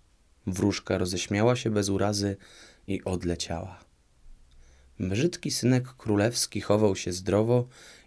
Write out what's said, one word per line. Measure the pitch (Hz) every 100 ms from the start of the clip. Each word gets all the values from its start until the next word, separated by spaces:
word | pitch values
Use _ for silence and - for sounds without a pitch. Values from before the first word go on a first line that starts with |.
| _ _ _ _ -
Wróżka | 90 104 95 - 95
roześmiała | 92 92 - 101 113 127
się | 117
bez | 104 101
urazy | 98 98 107 101 98 - - - - -
i | 95
odleciała. | - 92 87 87 - 85 98 95 - _ _ _ - - - - - - - -
Brzydki | 92 101 151 - -
synek | - 120 127 127
królewski | - 110 104 107 120 - 101
chował | - 104 107 95
się | -
zdrowo | 90 95 98 110 123 123 - - -